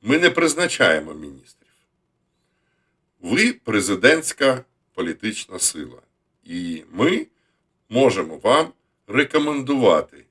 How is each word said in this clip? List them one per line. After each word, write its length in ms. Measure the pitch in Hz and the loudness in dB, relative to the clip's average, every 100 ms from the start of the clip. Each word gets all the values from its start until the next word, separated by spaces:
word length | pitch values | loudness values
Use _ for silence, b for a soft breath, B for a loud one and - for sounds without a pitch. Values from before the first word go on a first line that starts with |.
ми 180 | 104 151 | 0 2
не 100 | 175 | 2
призначаємо 840 | - 165 147 175 - 104 80 76 | 2 -2 0 -4 2 2 2 -2
міністрів. 560 | 76 73 67 _ _ _ _ _ _ _ _ _ _ _ _ _ _ _ _ _ _ | -14 -16 -20 _ _ _ _ _ _ _ _ _ _ _ _ _ _ _ _ _ _
Ви 340 | - 120 233 | -4 0 0
президентська 1120 | 247 - 107 92 - 127 160 156 - 139 127 - _ _ | -2 -4 -2 -2 2 4 4 0 0 0 0 -6 _ _
політична 680 | - 127 - 110 110 - 92 | -10 -8 -6 -8 -8 -12 -4
сила, 420 | - 80 65 60 _ _ _ _ | -4 -4 -14 -16 _ _ _ _
і 400 | - 87 85 247 - | -12 -10 -8 -10 -12
ми 360 | 87 254 - - _ _ _ _ _ _ | -2 0 0 -6 _ _ _ _ _ _
можемо 480 | 117 135 - 80 80 | 2 2 2 -6 -4
вам 360 | 104 143 165 _ _ _ _ | 2 2 2 _ _ _ _
рекомендувати 1160 | 113 143 151 147 143 131 143 113 78 - 71 _ | 0 0 0 -2 -4 -2 2 4 4 0 -14 _